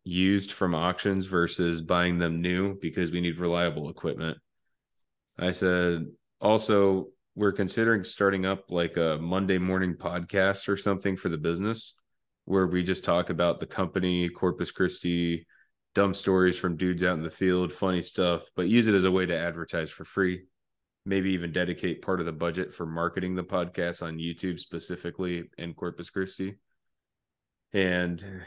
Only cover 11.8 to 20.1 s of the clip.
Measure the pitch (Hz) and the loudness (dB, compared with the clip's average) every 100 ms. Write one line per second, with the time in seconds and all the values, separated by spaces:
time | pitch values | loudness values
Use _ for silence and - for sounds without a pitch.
11.8 | - - _ _ _ _ - 95 90 90 | -8 -12 _ _ _ _ -2 2 2 2
12.8 | 90 90 - 87 87 82 87 78 - - | 0 0 2 2 2 0 0 0 -4 -4
13.8 | 92 95 90 90 87 - 92 90 87 - | -2 0 0 0 0 0 -2 -2 -4 0
14.8 | 92 - 90 87 85 85 - _ _ _ | -2 0 -2 0 0 -2 -8 _ _ _
15.8 | _ 98 98 90 - 95 92 87 90 80 | _ 2 2 2 2 6 4 2 -2 0
16.8 | 90 87 90 85 80 - 92 90 90 - | -2 0 0 0 -4 0 2 2 0 -2
17.8 | 95 90 - - 90 85 - - 90 117 | -2 0 -2 0 0 0 -4 -4 2 4
18.8 | 110 98 92 92 87 82 85 82 82 85 | 6 4 4 2 0 -2 -4 -6 -6 -4
19.8 | 80 - 82 | -6 -10 -8